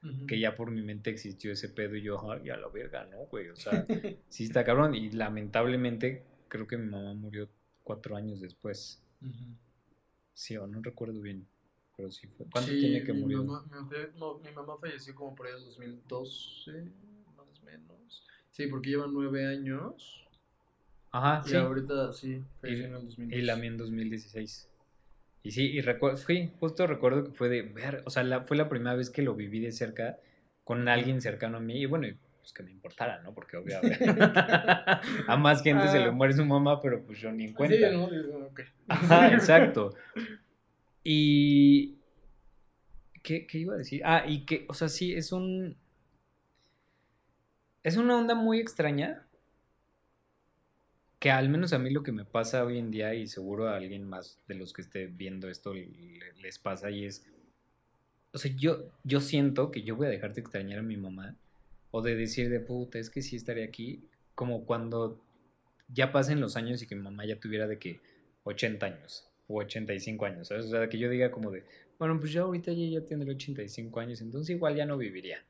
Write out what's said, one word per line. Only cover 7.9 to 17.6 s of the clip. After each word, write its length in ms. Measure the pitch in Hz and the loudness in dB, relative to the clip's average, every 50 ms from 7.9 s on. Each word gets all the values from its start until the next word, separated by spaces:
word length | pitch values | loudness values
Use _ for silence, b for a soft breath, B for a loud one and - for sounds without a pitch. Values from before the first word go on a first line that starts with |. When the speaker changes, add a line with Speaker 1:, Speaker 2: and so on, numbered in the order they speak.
| 107 110 107 - 107 | -10 -10 -8 -10 -10
Speaker 2:
años 260 | 104 107 107 104 98 | -8 -8 -8 -10 -10
después. 600 | 92 90 90 _ _ 107 101 - - - - _ _ _ _ _ | -12 -16 -18 _ _ -12 -10 -10 -12 -16 -18 _ _ _ _ _
Speaker 1:
Ujú. 340 | - 131 117 117 123 120 117 - _ _ _ _ _ _ _ _ _ _ _ _ _ _ _ | -14 -14 -14 -14 -16 -18 -18 -20 _ _ _ _ _ _ _ _ _ _ _ _ _ _ _
Speaker 2:
Sí, 240 | - - - 113 110 | -18 -12 -10 -10 -10
o 80 | 98 101 | -10 -10
no 140 | 101 110 | -10 -10
recuerdo 400 | 113 123 120 - 117 113 110 107 | -10 -10 -10 -10 -10 -10 -8 -10
bien, 240 | 104 101 98 95 92 _ _ _ _ _ _ _ _ _ _ | -10 -10 -12 -12 -14 _ _ _ _ _ _ _ _ _ _
pero 160 | - 98 95 | -14 -12 -12
sí 160 | - - - - | -12 -14 -20 -20
fue. 200 | - _ - - | -20 _ -20 -8
¿Cuánto 220 | - 123 127 135 | -6 -4 -4 -2
Speaker 1:
Sí, 80 | 143 143 | 0 0
Speaker 2:
tiene 240 | 143 - 143 143 135 | 2 2 2 0 -2
que 100 | 139 139 | -4 -4
Speaker 1:
mi 80 | 139 | -2
Speaker 2:
murió? 220 | 135 135 139 135 135 | -2 -2 -2 -2 -2
Speaker 1:
mamá, 200 | 139 143 147 143 147 | -4 -6 -8 -12 -14
mi 60 | 143 | -16
mamá 140 | 143 143 139 | -16 -14 -12
fe-, 220 | 147 147 156 160 156 165 | -10 -10 -10 -10 -12 -10
no, 220 | 160 156 151 151 | -10 -10 -10 -12
mi 120 | 160 151 | -16 -18
mamá 260 | 147 147 143 151 151 147 | -16 -16 -14 -14 -14 -12
falleció 340 | 151 165 147 139 135 135 139 | -12 -12 -12 -12 -14 -18 -16
como 200 | 135 143 139 127 | -14 -14 -14 -14
por 120 | 120 127 123 | -14 -14 -14
ahí 60 | 127 | -14
del 100 | 127 127 | -14 -18
dos 160 | 127 113 120 | -20 -20 -18
mil 220 | 123 120 120 120 - - | -16 -16 -16 -16 -14 -10
doce, 640 | 127 127 131 135 131 - - - - - - - 151 160 170 180 185 196 196 - - - - _ - _ | -10 -10 -10 -10 -12 -14 -14 -16 -16 -18 -16 -16 -14 -14 -14 -16 -16 -20 -20 -20 -20 -20 -20 _ -20 _
más 100 | - _ _ _ | -20 _ _ _